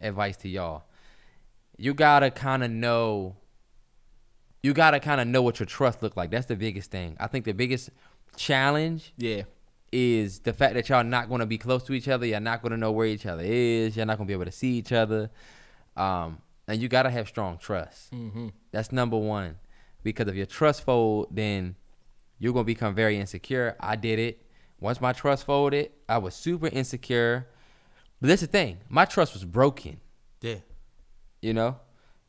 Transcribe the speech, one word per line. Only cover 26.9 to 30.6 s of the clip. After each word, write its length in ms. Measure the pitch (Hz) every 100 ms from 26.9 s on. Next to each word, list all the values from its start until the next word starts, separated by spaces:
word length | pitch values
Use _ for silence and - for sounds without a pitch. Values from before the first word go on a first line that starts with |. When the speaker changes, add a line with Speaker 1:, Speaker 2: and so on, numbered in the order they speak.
| 123 - 120 117 123 123 _ - _ _ _ - -
Speaker 1:
But 80 | 127
that's 140 | 190
the 40 | 165
thing. 320 | 202 127 87 -
My 160 | 135 190
trust 260 | - 156
was 100 | 95
broken. 560 | 92 104 139 - 73 - - _ _ -
Speaker 2:
Yeah. 160 | 117 101